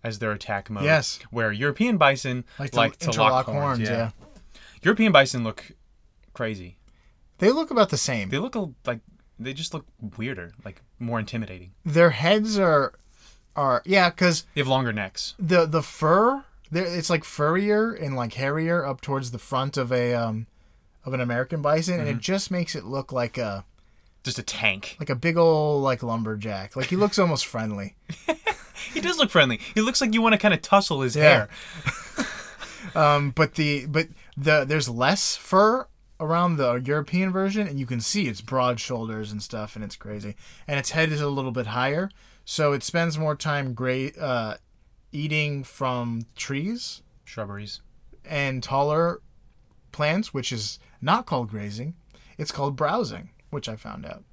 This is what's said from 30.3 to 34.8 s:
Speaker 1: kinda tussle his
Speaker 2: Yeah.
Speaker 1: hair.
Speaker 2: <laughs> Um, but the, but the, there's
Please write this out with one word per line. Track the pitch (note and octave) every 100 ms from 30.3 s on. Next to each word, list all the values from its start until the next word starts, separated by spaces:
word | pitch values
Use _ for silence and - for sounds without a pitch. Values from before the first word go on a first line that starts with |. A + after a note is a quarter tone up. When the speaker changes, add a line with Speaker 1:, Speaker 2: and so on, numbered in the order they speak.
| G#3+
Speaker 1:
kinda | G#3 F3
tussle | - G3+ G3 D3
his | C3 D3
Speaker 2:
Yeah. |
Speaker 1:
hair. | D3+ C3 G#2
Speaker 2:
<laughs> | - - D#3+ - - - - - - - - - - G3+
Um, | E3 D3 D3 C#3+
but | B2+ D#3
the, | - D3 C#3+ C3+
but | D3+ E3 - - -
the, | C#3+ D3+ C#3
there's | D3+